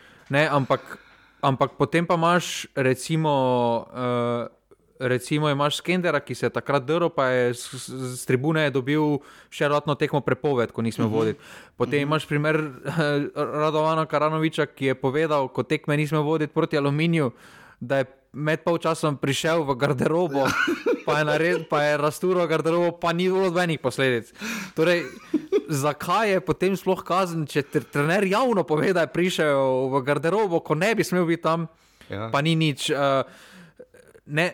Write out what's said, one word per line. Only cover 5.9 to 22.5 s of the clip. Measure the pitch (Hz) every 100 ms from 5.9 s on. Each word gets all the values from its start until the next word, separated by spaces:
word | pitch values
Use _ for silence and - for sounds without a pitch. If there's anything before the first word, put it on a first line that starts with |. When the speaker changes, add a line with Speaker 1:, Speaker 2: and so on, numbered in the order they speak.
| 180 175 147
Speaker 1:
ki | - 123
se | 120
je |
takrat | 120 - 139
drl, | 127 165 170
pa | 156 131
je | 127 123
s, | 120 - 131
s, | - 131 127 127
s |
tribune | - 127 147 160 147
dobil | 135 127 151 151 143 - - -
še | - 147
dodatno | 147 151 139
tekmo | 151 147
prepoved, | - 127 151 127 110
ko | -
ni | 113
smel | - 113
Speaker 2:
Mhm. | 110
Speaker 1:
voditi. | 110 101 - - -
Potem | - 123 143
Speaker 2:
Mhm. | 143
Speaker 1:
imaš | 156 -
primer, | 147 151 156
<laughs> | 156 127
eh, | - 165 147 143 147 -
Radovana | 143 147 156 151 156 160 156
Karanoviča, | 151 151 156 160 156 147
ki | - 135
je | 131
povedal, | 135 143 160 151 131
ko | -
tekme | 120 151 - 147
ni | 151
smel | 156
voditi | 151 160 151
proti | 160 160 151
Aluminiju, | 143 143 170 165 135 - - - - -
da | 123 139
je | 131 - _
med | 127 151 156
polčasom | - 170 165 165 156 139
prišel | 139 131 160 165
v | 139 127
garderobo, | 143 131 - 160 180 139
Speaker 2:
Ja. | 131 - - -
Speaker 1:
<laughs> | - - -
pa | 151
je | 151
nared-, | 151 165 165 160
pa | 151
je | 147 147
raztural | 147 - 180 185
garderobo, | 170